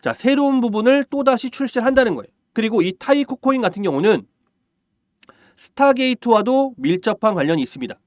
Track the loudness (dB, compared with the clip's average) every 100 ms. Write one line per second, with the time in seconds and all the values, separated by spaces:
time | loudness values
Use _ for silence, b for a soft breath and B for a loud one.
0 | -6 -4 0 2 2 0 -2 0 2 2
1 | 0 -2 0 0 -4 -6 -6 -2 0 2
2 | 2 -2 -10 _ _ -4 -2 0 -2 -4
3 | -2 0 0 -4 -2 0 -2 -4 -4 0
4 | 2 0 -2 _ _ _ _ _ _ _
5 | _ _ _ b b b -20 0 2 2
6 | 0 -2 2 2 2 0 0 -2 -2 -2
7 | -2 -2 -2 0 -2 -2 -4 -8 -12 -12